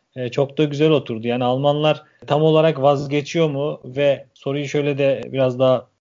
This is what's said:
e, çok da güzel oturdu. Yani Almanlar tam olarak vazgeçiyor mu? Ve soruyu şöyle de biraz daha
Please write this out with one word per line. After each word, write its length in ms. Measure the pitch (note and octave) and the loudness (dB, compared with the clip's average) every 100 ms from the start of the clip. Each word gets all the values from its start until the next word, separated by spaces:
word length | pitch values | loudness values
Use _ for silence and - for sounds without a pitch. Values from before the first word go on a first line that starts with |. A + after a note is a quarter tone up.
| _ B2+ | _ -10
e, 140 | B2 | -6
çok 280 | C#3+ C#3 C#3+ | -2 -2 0
da 60 | |
güzel 280 | D3+ C#3+ D#3 | -2 0 2
oturdu. 360 | D3 B2+ A2 A#2 | 2 -2 -6 -4
Yani 160 | A#2+ | -2
Almanlar 600 | B2 C3 C#3+ D3 D3+ D3 - _ - | -2 0 0 0 0 -2 -6 _ -4
tam 140 | C#3+ | 2
olarak 400 | D#3 D#3 D#3+ C#3 | 4 4 4 2
vazgeçiyor 680 | C3+ C#3+ C#3+ D3 C#3 E3 D#3+ | 2 2 0 -4 -2 -2 -2
mu? 320 | C#3 D3 D3+ C3 | -2 -6 -8 -10
Ve 400 | B2+ C#3+ C3+ - | -2 0 0 -6
soruyu 340 | _ C#3 C#3+ C#3 | _ -6 -6 -4
şöyle 300 | D3+ C#3+ C#3 | -2 -2 0
de 240 | C#3 A#2+ B2 | 0 0 -4
biraz 340 | C3 B2+ B2 | -2 0 2
daha 280 | C3 B2 - _ | 2 2 -2 _